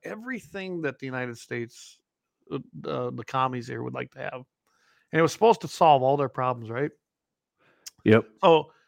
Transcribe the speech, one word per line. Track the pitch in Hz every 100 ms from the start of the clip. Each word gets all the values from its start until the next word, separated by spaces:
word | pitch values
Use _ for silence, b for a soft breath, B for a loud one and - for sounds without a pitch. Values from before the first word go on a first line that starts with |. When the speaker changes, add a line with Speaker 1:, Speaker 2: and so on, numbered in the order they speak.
Speaker 1:
everything | - 208 240 240 - 196 190 175
that | 151 131
the | 135
United | 127 123 117
States, | - 120 117 - - _ _ _ _ _ _
uh, | 147 - - -
uh, | 139 123
the | 127
commies | 117 135 131 127 120
here | 120
would | 123
like | 127 127
to | 131
have. | 139 127 127 _ _ _ _ _ _
And | 160
it |
was | 165
supposed | - 220 220
to | 156
solve | - 165 139
all | 131 143
their | 135
problems, | - 127 123 113
right? | 117 151 - _ _ _ _ _ _ B B B -
Speaker 2:
Yep. | 113 110 - _
Speaker 1:
So | 190 160 147 _